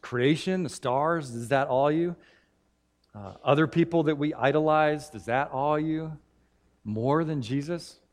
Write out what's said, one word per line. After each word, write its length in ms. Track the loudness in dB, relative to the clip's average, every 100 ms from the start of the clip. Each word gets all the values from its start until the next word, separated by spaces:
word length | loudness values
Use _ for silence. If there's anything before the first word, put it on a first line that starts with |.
Creation, 600 | -6 0 2 2 0 -2
the 60 | -4
stars, 640 | -4 -2 0 2 0 -4
does 180 | -8 0
that 180 | 0 2
awe 200 | 2 2
you? 260 | 2 -2 -6 _ _ _ _ _ _ _ _ _ -16
Uh, 180 | -16 -6
other 220 | 2 4 4
people 380 | 2 2 2
that 140 | 0 0
we 160 | -2
idolize, 760 | 0 2 2 2 4 2 0 -6
does 160 | -12 -2
that 240 | -2 0
awe 220 | -2 0 0
you 420 | 0 -4 -6 -12 _ _ _ _ _ _
more 400 | -8 -2 2 2
than 180 | 0 -4
Jesus? 580 | -2 -4 -4 -8 -10 -20 _